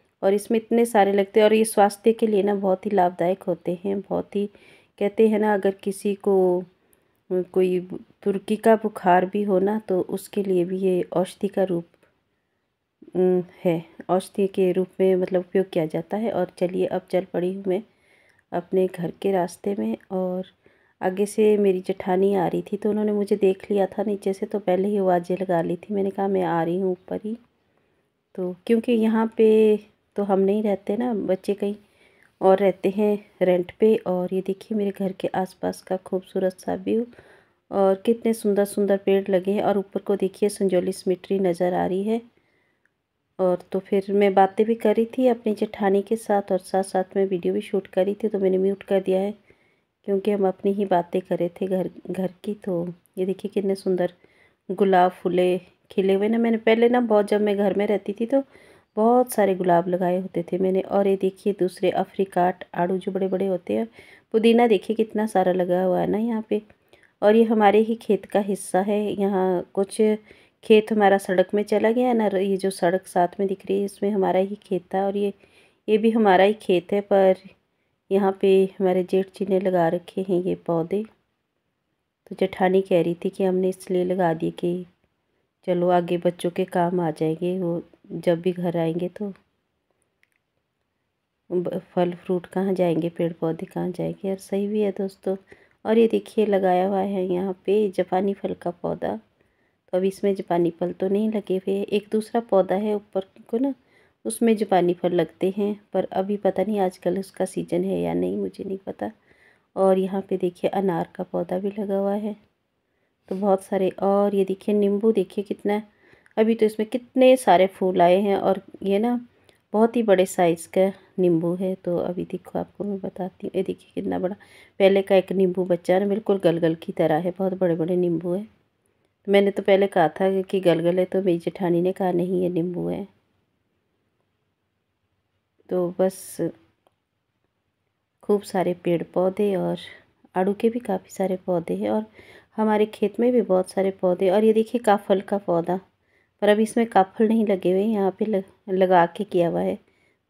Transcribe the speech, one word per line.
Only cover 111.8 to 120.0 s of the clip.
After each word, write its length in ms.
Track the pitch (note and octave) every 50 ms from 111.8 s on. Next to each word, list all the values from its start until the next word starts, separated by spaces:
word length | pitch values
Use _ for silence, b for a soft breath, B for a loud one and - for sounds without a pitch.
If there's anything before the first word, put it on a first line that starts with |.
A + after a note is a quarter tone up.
| G#3 G3 G3 G3
हुआ 160 | G3 G3+ G3+
है, 220 | G#3 G#3 G#3+ G#3 G#3 _ _ _ _ _ _ _ _ _ _ _ _ _ _ _ _ _ -
तो 60 | F#3+
बहुत 280 | F#3+ G3+ G3+ F#3+ F#3+ -
सारे। 260 | - G3+ F#3+ F#3+ F3+
और 460 | - - F#3+ G3 G3 G3+ G3+ G3+ G3+
ये 100 | G3 F#3+
देखिए 300 | F#3+ F#3+ - - - G#3
नींबू 360 | G#3 G3+ G3+ G3+ G3+ A3 A3+
देखिए 320 | A3 G#3+ F3+ F#3+ - G#3+ G3
कितना, 400 | - G#3 - - G3+ G#3 G#3+ G#3 b b b b b b b b b b -
अभी 180 | A3 A3 A3+
तो 100 | A3+ A3
इसमें 240 | G#3+ G#3+ - G#3+ A3
कितने 480 | - B3 - - _ B3+ B3+ B3+ C4 C4
सारे 300 | - G#3+ F3 F3 F#3 G3
फूल 340 | - - G3 F#3 F#3 F#3
आए 200 | F3 F3+ F3+ G3
हैं। 160 | G#3 G3+ G3 -
और 240 | - - F#3+ F#3+ - - - - -
ये 160 | G3 G3 G3+
ना 280 | A3 A#3+ B3 A#3+ A#3+ b b b b b b b b _ -
बहुत 220 | G#3 A3+ A#3 A3+
ही 80 | A#3+